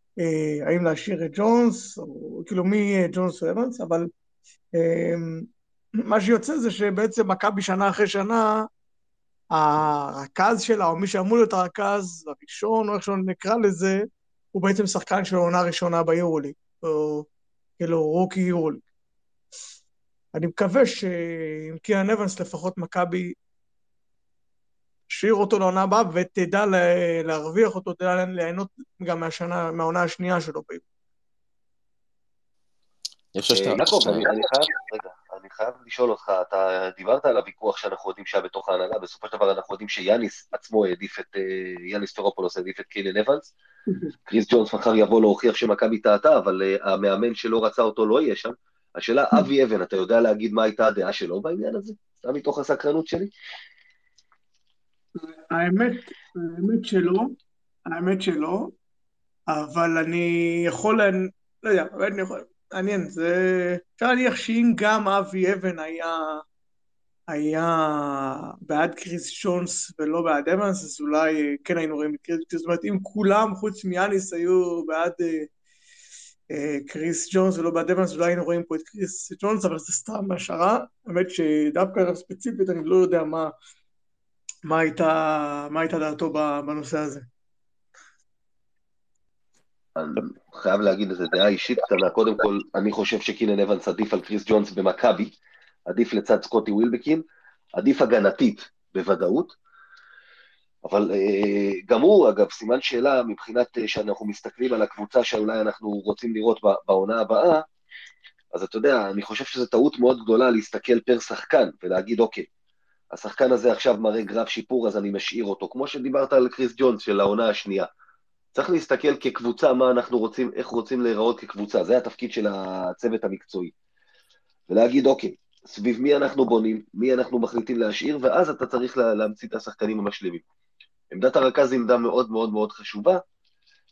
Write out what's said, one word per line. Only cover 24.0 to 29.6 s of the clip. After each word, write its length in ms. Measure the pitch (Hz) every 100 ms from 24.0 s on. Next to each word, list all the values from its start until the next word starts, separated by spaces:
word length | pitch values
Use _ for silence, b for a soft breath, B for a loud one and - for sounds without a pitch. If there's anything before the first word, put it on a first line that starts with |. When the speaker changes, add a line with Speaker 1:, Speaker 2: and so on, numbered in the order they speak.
| _ _ _ _ _ _ _ _ _ _ -
Speaker 1:
תשאיר 280 | - 208
אותו 240 | 202 196 208
לעונה 240 | 185 190
הבאה, 200 | 196 214 196
ותדע 520 | 170 - - 175 196 208
לה-, 560 | 185 175 180 170 165
להרוויח 520 | 160 156 156 180 220
אותו, 180 | 190 190
תדע 320 | 175 180 185
ליהנות 440 | 185 180 165 180 196 - - -
גם 180 | 180 165
מהשנה, 500 | 165 - 175 175